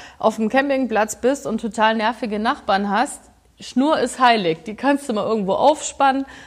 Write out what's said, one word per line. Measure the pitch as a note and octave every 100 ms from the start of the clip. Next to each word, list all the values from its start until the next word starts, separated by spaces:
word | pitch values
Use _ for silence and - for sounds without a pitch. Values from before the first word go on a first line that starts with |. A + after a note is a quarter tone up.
| - -
auf | A3 G#3+
dem | G#3+
Campingplatz | C4 C#4 C4+ B3 G#3+ A3 -
bist | B3 C#4 -
und | G#3+
total | A#3 A3+ A3 A3+
nervige | G#3+ B3 A#3+ G#3
Nachbarn | A3+ - - G3 G3+
hast, | G3+ D4 - - _ _ -
Schnur | - B3 C#4+ D#4
ist | B3 -
heilig. | B3 A3+ F3 D#3+
Die | -
kannst | G#3+ C4+ C#4 C#4
du |
mal | G#3
irgendwo | F#3 A3 F#3+
aufspannen, | - C4+ D#4 - - C#4 C4+ C4+ -